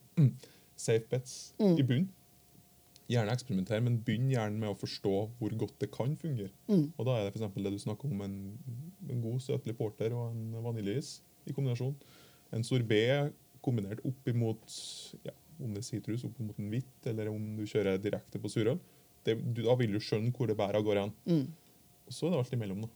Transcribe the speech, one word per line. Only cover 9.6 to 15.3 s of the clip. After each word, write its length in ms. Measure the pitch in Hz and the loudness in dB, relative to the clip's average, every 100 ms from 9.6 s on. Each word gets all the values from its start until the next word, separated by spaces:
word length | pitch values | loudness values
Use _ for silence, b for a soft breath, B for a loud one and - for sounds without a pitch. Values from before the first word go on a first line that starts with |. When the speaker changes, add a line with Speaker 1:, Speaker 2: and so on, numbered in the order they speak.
| 117 113 | -4 -4
Speaker 1:
porter 360 | 110 - 113 | -4 -2 -2
og 180 | 120 117 | -2 -4
en 220 | 117 110 113 | -4 -6 -6
vaniljeis 560 | 117 113 98 120 - - - _ - | -4 -2 -2 -2 -4 -12 -18 _ -8
i 40 | |
kombinasjon. 440 | 143 135 120 127 143 b b b b b | -2 -2 0 -2 -6 b b b b b
En 100 | 113 | -4
sorbet 680 | 110 131 113 107 117 143 147 - - - | 2 2 4 4 6 4 2 -4 -20 -6
kombinert 380 | - 120 98 110 131 | 0 0 -2 -4 -6
opp 220 | 131 - | -4 -2
imot, 320 | 120 113 113 - - - - - - | 2 2 -2 -8 -12 -12 -12 -14 -12
ja, 60 | - | -14